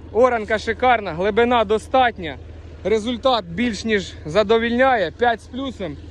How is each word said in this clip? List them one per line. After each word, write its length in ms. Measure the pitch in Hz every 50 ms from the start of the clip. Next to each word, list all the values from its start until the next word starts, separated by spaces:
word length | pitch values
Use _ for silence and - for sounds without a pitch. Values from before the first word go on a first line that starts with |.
| - -
Оранка 460 | - 208 247 254 240 226 214 196 226 208
шикарна, 540 | - 233 220 - 240 254 247 220 208 185 156
глибина 520 | 160 185 208 214 220 240 240 247 240 220
достатня. 720 | 196 220 214 - - - 262 254 240 - - 180 156 135 123 - - - - - - - - -
Результат 600 | 180 220 226 202 240 247 214 - 262 254 226 196
більш 400 | 170 165 175 240 247 208 - -
ніж 280 | 226 220 202 170 - - - -
задовільняє, 840 | 156 156 202 214 202 226 226 226 233 233 240 262 269 262 226 185 160
п'ять 300 | - - 226 240 233 -
з 60 | - -
плюсом. 500 | - 247 277 269 226 - 196 160 143 - - -